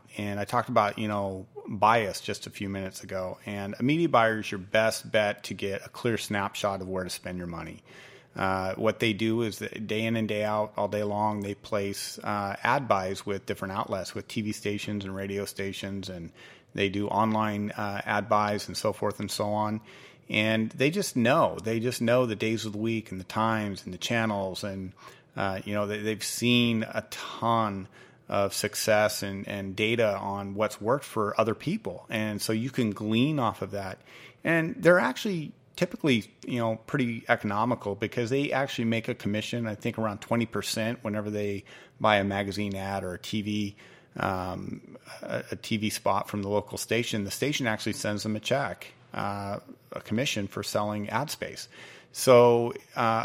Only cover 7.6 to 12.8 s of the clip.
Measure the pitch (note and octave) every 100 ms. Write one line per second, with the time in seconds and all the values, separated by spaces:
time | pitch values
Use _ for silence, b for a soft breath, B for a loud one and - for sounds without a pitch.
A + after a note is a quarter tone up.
7.6 | D#2+ - - B B B B - F#2+ F#2+
8.6 | F#2+ F#2+ A2 G#2 A#2 G2 A2 A2+ A#2 -
9.6 | G#2+ - G#2 G#2+ A2+ A2+ A2 G#2 G#2+ G#2+
10.6 | G#2+ - G#2 G#2 G#2 G#2 G#2+ G#2 G2+ G2+
11.6 | - G#2+ G2+ G2 - - - G#2 G2+ G2
12.6 | A2 B2